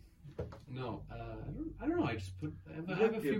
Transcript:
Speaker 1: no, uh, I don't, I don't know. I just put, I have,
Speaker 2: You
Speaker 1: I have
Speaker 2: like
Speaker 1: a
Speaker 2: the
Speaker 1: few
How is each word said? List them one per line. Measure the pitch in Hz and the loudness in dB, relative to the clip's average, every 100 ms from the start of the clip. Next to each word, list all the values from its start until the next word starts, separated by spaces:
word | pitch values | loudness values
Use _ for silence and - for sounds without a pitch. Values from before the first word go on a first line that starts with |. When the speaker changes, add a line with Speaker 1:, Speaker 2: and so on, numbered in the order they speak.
| - - 143 - - - - | -16 -18 -12 -8 -8 -8 -8
Speaker 1:
no, | 127 - - - | -6 -4 -4 -8
uh, | 113 | -8
I | 113 113 - | -6 -6 -6
don't, | 208 320 - | -4 -4 -2
I | 254 | 2
don't | 349 | 4
know. | - | 2
I | - | 0
just | 95 - | -4 -4
put, | 156 - - | -6 -6 -8
I | 156 | -6
have, | 175 | -2
Speaker 2:
You | |
Speaker 1:
I | 185 | 6
have | 226 | 6
Speaker 2:
like | |
Speaker 1:
a | 202 | 6
Speaker 2:
the | |
Speaker 1:
few | 139 - | 4 4